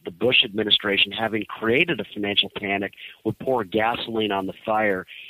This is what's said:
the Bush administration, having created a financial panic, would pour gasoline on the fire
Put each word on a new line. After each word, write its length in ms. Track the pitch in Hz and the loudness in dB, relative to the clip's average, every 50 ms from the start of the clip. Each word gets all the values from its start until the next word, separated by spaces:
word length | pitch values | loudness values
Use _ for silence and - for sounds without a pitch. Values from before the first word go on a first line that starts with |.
| - | -12
the 60 | 104 | -12
Bush 320 | 87 - 107 123 131 - - | -6 0 0 2 4 2 2
administration, 680 | 110 95 110 107 104 98 - - 104 98 95 95 98 | 0 0 -2 0 2 2 2 2 2 2 2 2 0
having 320 | 98 107 113 107 107 110 101 | -2 -2 -2 0 0 -2 -4
created 560 | - - - 110 113 120 147 180 175 147 104 | -4 -6 -2 2 2 4 4 4 2 0 -2
a 40 | 98 - | -4 -8
financial 380 | - 107 101 101 101 - - 95 - - | -6 -4 -2 0 0 0 0 -2 -2 -6
panic, 360 | 104 98 101 101 101 95 - - - - - _ - | -2 -2 0 0 -2 -4 -8 -10 -18 -18 -12 _ -4
would 140 | 110 104 - | -4 -4 -2
pour 240 | - 131 131 120 | -2 0 0 0
gasoline 720 | 104 87 95 107 110 117 120 113 - 117 113 110 110 104 | 0 0 0 2 2 2 0 -2 -4 -4 -2 0 0 0
on 140 | 98 98 95 | 0 0 -2
the 80 | 95 95 - - | -2 -6 -6 -2
fire 420 | 113 110 110 110 104 95 92 87 - - - - | 0 2 2 2 2 2 0 -4 -8 -14 -18 -18